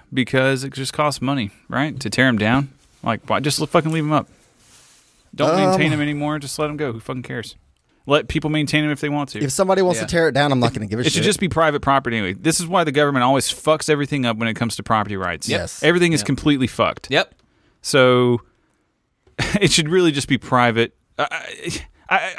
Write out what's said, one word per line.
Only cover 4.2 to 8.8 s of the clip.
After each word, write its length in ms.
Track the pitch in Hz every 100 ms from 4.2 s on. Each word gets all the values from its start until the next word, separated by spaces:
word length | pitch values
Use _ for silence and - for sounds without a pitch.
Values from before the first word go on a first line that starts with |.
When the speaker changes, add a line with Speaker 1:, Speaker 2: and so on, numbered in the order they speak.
| - _ _ _ _ - - _ _ _ _ -
Speaker 1:
Don't 160 | 147
Speaker 2:
Um, 180 | 185 190
Speaker 1:
maintain 240 | 185 151
'em 80 | 151
anymore. 380 | 147 147 147 151
Just 180 | 139 -
let 100 | 151
'em 80 | 147
go. 140 | 139
Who 60 | 113
fucking 240 | - 127
cares? 320 | - 127 - - _ _ _ _ -
Let 220 | 147 -
people 220 | 156 151
maintain 340 | 156 139 151